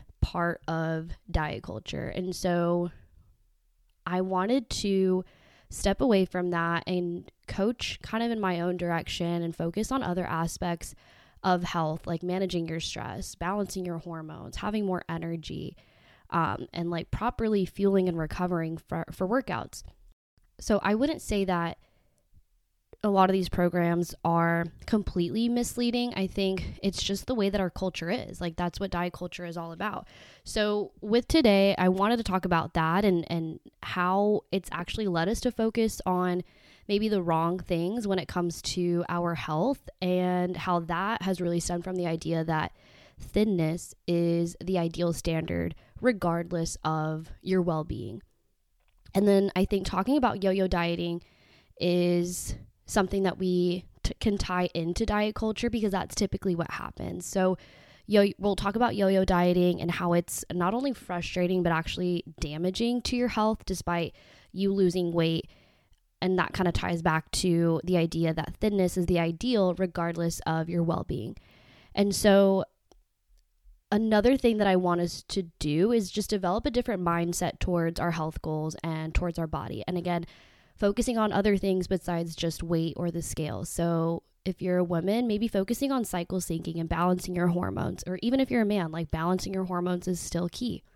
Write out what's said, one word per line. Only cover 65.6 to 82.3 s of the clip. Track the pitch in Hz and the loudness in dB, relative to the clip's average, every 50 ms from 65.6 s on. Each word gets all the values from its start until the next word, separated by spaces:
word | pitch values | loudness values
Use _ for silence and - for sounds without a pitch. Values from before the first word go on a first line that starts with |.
| _ _ _ _ _ _ _ _ _ _ _ - 185 | _ _ _ _ _ _ _ _ _ _ _ -2 0
And | 185 185 | 2 2
that | 180 160 - - | 2 2 0 0
kinda | - 180 165 | 0 0 2
ties | - - 185 180 170 165 | 2 0 0 0 -2 0
back | 165 170 160 160 - - | 2 2 2 2 0 -2
to | - - - 180 170 170 170 165 165 - - | -4 0 2 4 4 4 4 4 2 2 0
the | 175 185 | 2 2
idea | 170 165 165 - 165 165 160 | 2 2 2 0 0 0 0
that | 160 165 - - - | 0 -2 -4 -6 -4
thinness | - 220 214 208 196 185 175 - | -2 0 2 4 4 2 2 2
is | 185 170 | 0 2
the | 175 180 | 2 2
ideal | 170 165 165 165 160 233 254 240 208 190 180 165 | 2 2 0 -2 -2 -2 0 2 4 4 2 2
regardless | 175 190 175 - 175 170 170 165 170 170 170 - - | 0 -2 -2 -2 -2 -4 -2 -2 -2 -2 -2 -2 -2
of | - - 160 160 160 170 | -2 -2 0 0 0 0
your | 175 170 165 | 0 0 2
well-being. | 165 165 - - - - - 107 - - - - - - - - - - - - - - | 2 0 -2 -2 -4 -6 -6 -6 -8 -10 -14 -18 -20 -20 -20 -20 -20 -20 -20 -16 -6 0
And | 202 202 202 196 | 2 2 2 2
so | - - 208 196 202 196 190 190 190 - - _ _ _ _ _ _ _ _ _ _ _ _ _ _ _ _ _ _ _ - - _ _ - | 4 6 8 8 8 8 8 6 2 0 -4 _ _ _ _ _ _ _ _ _ _ _ _ _ _ _ _ _ _ _ -20 -20 _ _ 0
another | 208 214 226 220 214 208 202 247 269 | 0 2 4 4 4 6 6 6 4
thing | 262 - 233 220 | 6 4 4 4
that | 214 202 | 4 4
I | 196 185 | 4 4
want | 180 180 175 170 175 | 4 4 2 2 2
us | 175 175 - - - - | 0 -2 -4 -8 -10 -6
to | - 196 175 170 - | -4 -4 -4 -6 -6
do | - - 151 147 160 190 233 | -4 -2 0 2 4 4 4
is | 240 226 190 180 | 4 2 0 0
just | - 214 196 - | -4 -4 -2 -2
develop | 214 190 185 175 190 226 - | -2 -2 0 0 0 0 -2
a | 294 | 0
different | 226 247 - 247 208 180 | -2 -2 -2 -2 -2 0
mindset | 175 170 170 170 170 170 170 - 180 - - | 0 0 2 2 0 0 -2 -2 -2 -4 -4
towards | - - 185 175 170 165 165 170 - | -4 -2 0 0 2 0 0 0 -2
our | 160 170 | -2 -2
health | 165 165 156 160 - - - | -2 -2 -4 -6 -6 -6 -6
goals | 160 156 156 156 160 165 - - | -4 -4 -2 -4 -4 -6 -6 -6
and | 165 160 156 160 160 - | -6 -6 -4 -6 -4 -4
towards | - 180 170 165 170 | -2 -2 -2 -4 -4
our | 165 | -4
body. | 156 156 143 - - - - - | -4 -4 -6 -6 -8 -8 -8 -6
And | - 180 | -4 -4
again, | 170 170 175 175 170 165 - - - - - _ _ _ _ _ | -4 -2 -2 -2 -2 -4 -8 -14 -20 -20 -20 _ _ _ _ _
focusing | - 208 202 202 247 233 254 233 | 0 0 2 2 2 0 0 2
on | 226 214 208 - | 2 2 2 2
other | 196 196 214 202 | 2 4 4 2
things | 190 202 196 185 185 175 | 2 2 2 2 0 0
besides | - 190 170 - 185 170 170 170 165 | 0 -2 -2 -2 -2 -2 -2 -4 -4